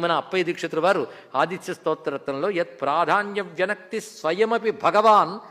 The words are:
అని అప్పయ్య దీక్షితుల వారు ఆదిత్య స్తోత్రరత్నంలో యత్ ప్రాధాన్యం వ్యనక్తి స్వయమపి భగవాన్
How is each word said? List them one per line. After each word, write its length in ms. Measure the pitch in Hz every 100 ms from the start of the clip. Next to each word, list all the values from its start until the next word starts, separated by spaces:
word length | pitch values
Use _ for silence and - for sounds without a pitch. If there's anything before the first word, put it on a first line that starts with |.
అని 100 | 170
అప్పయ్య 320 | 156 - 185 175
దీక్షితుల 340 | 165 165 156
వారు 200 | 170 190 123 - - 127
ఆదిత్య 380 | 165 185 -
స్తోత్రరత్నంలో 760 | 170 165 156 156 139 - 135 185
యత్ 220 | 180 175 -
ప్రాధాన్యం 680 | 139 156 156 190 202 202 180 160
వ్యనక్తి 420 | 185 202 - 220
స్వయమపి 680 | - - 156 180 220 226 220 214
భగవాన్ 500 | 165 196 220 208 165 208 -